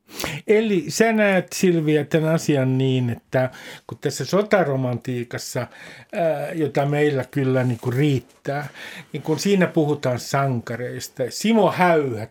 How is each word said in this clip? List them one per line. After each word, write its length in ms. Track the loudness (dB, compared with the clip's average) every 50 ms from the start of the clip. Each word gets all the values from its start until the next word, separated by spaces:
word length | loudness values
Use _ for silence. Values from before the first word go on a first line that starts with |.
| _ _ -10 -8 -8 -6 -8 -8 0
Eli 380 | 2 4 4 4 2 0 0 0 -2
sä 240 | 0 2 2 2 4
näet, 400 | 4 2 4 2 2 0 -2 -2
Silvia, 520 | 2 2 4 4 4 2 2 2 2 2
tämän 280 | 0 0 0 2 2 0
asian 420 | 0 2 2 2 2 2 2 2
niin, 320 | 2 2 2 2 2 0 0
että 400 | -4 -6 -8 _ -2 0 0 0 -4 -10 -18 -18 -18 -18 -16
kun 100 | -16 -16 -8
tässä 240 | -6 -6 -6 -6 -6
sotaromantiikassa, 1400 | -2 0 0 2 2 2 2 2 2 0 0 -2 -2 -2 -4 -6 -6 -6 -6 -6 -8 -10 -12 -10 -8 -6 -6 -6 -6 -10 -18 -20 -20 -20 -20 -18 _ -4
ää, 380 | -2 0 0 0 -2 -4 -6 -4
jota 320 | -2 -4 0 0 0 0
meillä 400 | 0 2 2 2 2 2 0 -4 -2
kyllä 320 | -2 -2 0 2 2 2 2
niinku 280 | 0 -2 -2 -4 -2
riittää, 760 | 0 2 2 2 2 0 -2 -6 _ _ _ -8 -6 -6 -8 -10 -14 -16 -16 -16 -16 -18 -16 -12 -12
niin 100 | -8 -4
kun 160 | -4 -4 -2
siinä 280 | 2 2 4 4 2
puhutaan 520 | 2 2 0 2 2 0 0 -2 -2 -2 -2
sankareista, 1040 | -4 -2 -2 0 0 0 -2 -2 -4 -6 -8 -8 -8 -8 -8 -10 -12 -12 -6 -6 -6 -4
Simo 420 | -4 -2 0 2 4 4 4 4
Häyhä, 540 | 2 2 2 4 4 4 2 0 -2 -6 -8 -2